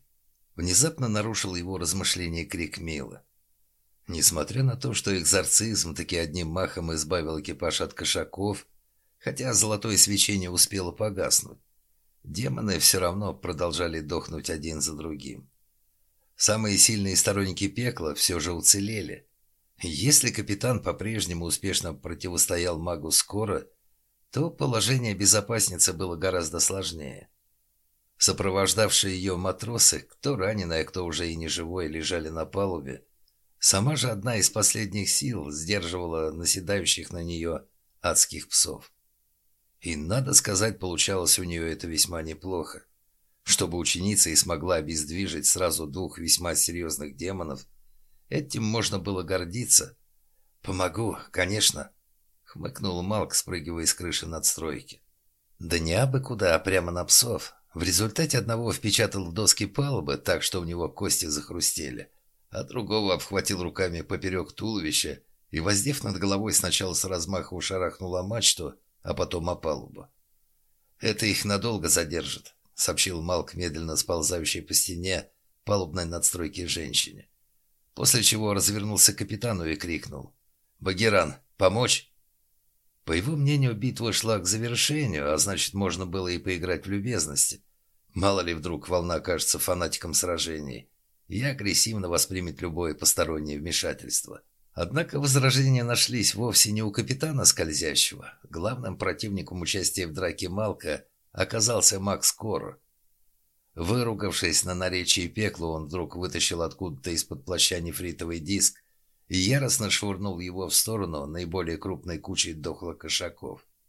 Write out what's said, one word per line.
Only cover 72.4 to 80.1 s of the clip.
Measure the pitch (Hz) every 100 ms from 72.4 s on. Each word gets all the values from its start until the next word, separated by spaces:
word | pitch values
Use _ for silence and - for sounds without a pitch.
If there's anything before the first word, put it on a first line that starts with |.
| - - _
сообщил | - - 78 95 87
Малк | 82 87 -
медленно | 87 87 76 82 76
сползающей | - 85 78 87 76 92
по | -
стене | - - 87 90 87 - _ _ _
палубной | - 101 87 90 82
надстройки | 82 - 87 80 90 85
женщине. | 87 73 - - 50 - _ _ _ _ _ _
После | - - 120
чего | 98 107 107
развернулся | 98 90 104 104 98 -
к | -
капитану | 104 107 120 95 80
и | 78
крикнул: | 87 78 -